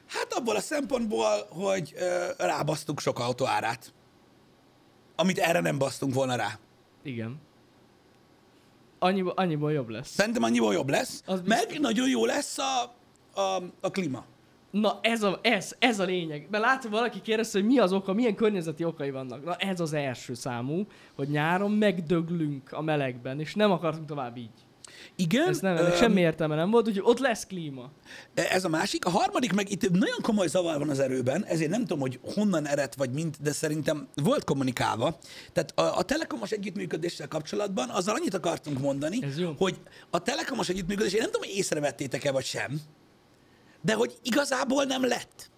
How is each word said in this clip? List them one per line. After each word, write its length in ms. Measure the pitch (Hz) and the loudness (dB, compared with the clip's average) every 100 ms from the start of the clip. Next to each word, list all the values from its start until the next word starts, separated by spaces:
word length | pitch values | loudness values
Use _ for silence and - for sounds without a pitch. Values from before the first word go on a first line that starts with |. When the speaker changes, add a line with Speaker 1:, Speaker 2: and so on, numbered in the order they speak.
| - | -10
Speaker 1:
Hát 260 | 427 480 | -8 -4
abból 240 | 415 233 214 | -2 0 -2
a 40 | |
szempontból, 880 | - 294 269 247 226 220 214 208 - | -2 -4 -2 -2 0 0 2 0 -2
hogy, 440 | 156 196 190 147 - | -4 -2 -2 -4 -4
ö, 300 | 180 180 175 - | -2 -2 -2 -2
rábasztuk 600 | 175 156 147 156 - 147 | 0 0 -2 -2 -4 -4
sok 180 | - 123 | -2 -2
autó 280 | 120 123 123 | -2 0 2
árát. 460 | 107 110 123 - - _ _ _ _ _ _ _ _ _ _ _ - | 2 0 -4 -10 -20 _ _ _ _ _ _ _ _ _ _ _ 0
Amit 220 | 185 175 | 2 4
erre 220 | 170 170 | 2 4
nem 180 | 170 147 | 2 0
basztunk 360 | 135 - 139 | 0 0 -2
volna 200 | 127 131 120 | 0 0 0
rá. 220 | 104 107 - _ _ _ | -2 -6 -16 _ _ _
Speaker 2:
Igen. 380 | 151 117 110 147 - _ _ _ _ _ _ _ _ _ _ _ _ _ _ _ | -10 -8 -8 -10 -18 _ _ _ _ _ _ _ _ _ _ _ _ _ _ _
Annyiból, 340 | 180 196 180 - | 2 2 0 0
annyiból 360 | 185 151 147 | 0 2 0
jobb 160 | 151 117 | 0 -2
lesz. 200 | 110 135 | -8 -6
Speaker 1:
Szerintem 280 | - 208 233 | 0 0 2
annyiból 300 | 233 240 220 | 2 4 4
jobb 140 | 185 131 | 2 2
lesz. 340 | 147 262 - - | 0 -2 -8 -4
Speaker 2:
Az 140 | 185 | -4
Speaker 1:
Meg 140 | 180 233 | 2 2
Speaker 2:
biztos. 200 | 440 311 | 2 0
Speaker 1:
nagyon 300 | 277 226 262 | 0 2 2
jó 160 | 247 | 2
lesz 340 | 226 285 - - | 2 0 -2 -4
a, 240 | 269 262 247 - _ _ _ 196 | -2 -2 -4 -10 _ _ _ -2
a, 220 | 190 190 180 - | 0 0 -4 -6
a 100 | 185 | -4
klíma. 340 | 196 147 123 - - _ _ _ 202 | -2 -2 -4 -10 -20 _ _ _ 0
Speaker 2:
Na, 180 | 214 - | 0 2
ez 200 | 220 226 | 0 2
a, 160 | 202 175 | 2 2
ez, 300 | 226 208 - - | 2 0 -2 0
ez 200 | 247 208 | 2 2
a 60 | |
lényeg. 420 | 185 180 165 151 151 | 0 0 -2 -6 -4
Mert 140 | 208 | 0
látom, 260 | 226 262 233 | 2 2 0
valaki 300 | 214 240 208 | 0 0 -2
kérdezte, 380 | - 220 226 196 | -2 0 0 0
hogy 80 | 208 | 4
mi 100 | 262 | 6
az 140 | 185 | 6
oka, 200 | 190 190 | 4 0
milyen 220 | 196 247 | 0 2
környezeti 500 | 196 220 196 160 151 | 2 2 2 -2 -2
okai 260 | 165 160 139 | -4 -2 -6
vannak. 340 | 135 131 113 | -6 -8 -8
Na, 100 | 160 | -6
ez 260 | 175 190 180 | -2 -2 0
az 120 | 160 | -2
első 420 | 151 139 120 - | 0 -2 -4 -8
számú, 520 | 120 139 120 131 165 208 - - | -8 -6 -4 -2 -4 -4 -10 -18
hogy 140 | - 139 | -8 -2
nyáron 420 | 147 156 180 202 | 0 2 2 2
megdöglünk 1000 | 214 208 180 151 170 165 175 151 139 - | 2 2 2 0 0 0 -2 -2 -4 -8
a 100 | - | -6
melegben, 580 | 156 151 131 123 131 139 | -2 0 -2 -4 -8 -6
és 140 | 151 | -6
nem 160 | 208 214 | 2 4
akartunk 360 | 170 170 160 151 | 4 0 -4 -8
tovább 300 | 147 120 123 | -8 -8 -8
így. 140 | 113 - _ _ - - - - | -14 -16 _ _ -20 -20 -14 -2
Speaker 1:
Igen, 320 | 170 233 349 | 2 4 4
Speaker 2:
Ez 120 | 359 | 2
nem, 160 | 190 165 | 2 4
ennek 160 | 175 | 4
Speaker 1:
öm, 40 | 175 | 6
Speaker 2:
semmi 220 | 233 196 | 6 6
értelme 340 | 165 160 156 | 4 2 -2
nem 160 | 151 180 | 0 2
volt, 180 | 233 220 | 4 4
úgyhogy 220 | 196 196 | 2 2
ott 80 | 240 | 4
lesz 280 | 262 214 - | 2 -2 -6
klíma. 440 | 185 151 131 123 - - - - | -10 -10 -10 -16 -20 -20 -20 -8
Speaker 1:
e-, 140 | - 170 | -4 0
ez 140 | 185 | 0
a 40 | 185 | 0
másik. 360 | 156 196 330 180 | 0 0 0 0
A 40 | |
harmadik 420 | 175 381 392 247 | 2 2 2 2
meg 180 | 196 196 | 0 0
itt 200 | 196 190 | 0 2
nagyon 280 | 175 302 480 | 4 4 0
komoly 240 | - 214 175 | 0 2 2
zavar 320 | 190 170 147 | 2 2 0
van 100 | 147 | 0
az 100 | 139 | 2
erőben, 460 | 131 131 123 151 | 2 2 0 0
ezért 260 | 214 170 156 | 0 0 0
nem 100 | 214 | 0
tudom, 180 | 214 160 | 0 0
hogy 200 | 131 123 - | -2 -4 -6
honnan 320 | - 208 165 147 | 0 2 2 0
eredt 280 | 143 135 | 0 -2
vagy 160 | - 131 | -2 -4
mint, 320 | 135 165 147 | -2 -4 -2
de 100 | 147 | -4
szerintem 560 | 143 156 156 143 151 139 | -2 -2 -2 0 -2 -2
volt 300 | - 165 277 | 2 4 2
kommunikálva. 760 | - 139 131 120 110 107 143 160 - - - | 2 2 2 2 0 2 0 -2 -10 -18 -4
Tehát 200 | - 151 - | -2 0 2
a, 200 | 165 - | 2 2
a 40 | |
telekomos 480 | 185 302 320 269 208 | 2 0 0 -6 -4
együttműködéssel 800 | 214 196 196 180 170 170 - 147 | -4 -4 -6 -4 -4 -4 -6 -8
kapcsolatban 600 | 156 151 208 202 190 254 | -8 -4 -4 -2 -2 -2
azzal 260 | 214 185 | -2 0
annyit 200 | 233 330 | 0 0
akartunk 440 | 180 170 156 151 135 | -2 -2 -2 -4 -2
mondani, 440 | 139 139 151 226 | -2 0 -2 -2
Speaker 2:
Ez 140 | 139 143 | -4 -4
jó. 160 | 175 143 | -4 0
Speaker 1:
hogy 180 | 190 - - - - | 0 0 -12 -20 -4
a 80 | 170 | -2
telekomos 500 | - 294 320 240 180 | 0 -4 -4 -4 -2
együttműködés, 440 | 190 175 202 214 | -2 -2 0 0
én 80 | 202 | 2
nem 100 | 320 | 0
tudom, 180 | 453 - | -2 -2
hogy 80 | 196 | -2
észrevettétek-e 760 | - 160 143 135 139 139 143 | 0 0 -2 -2 -6 -2 0
vagy 120 | 131 | 0
sem, 360 | - 123 104 151 - - _ _ _ _ _ _ _ - | -2 -6 -6 -6 -10 -20 _ _ _ _ _ _ _ -4
de 120 | 165 | -2
hogy 240 | 214 240 - | 2 0 -2
igazából 600 | - 226 277 254 269 277 | 0 2 2 0 2 2
nem 220 | 269 262 254 | 2 2 0
lett. 440 | 240 - - - | 0 -4 -16 -20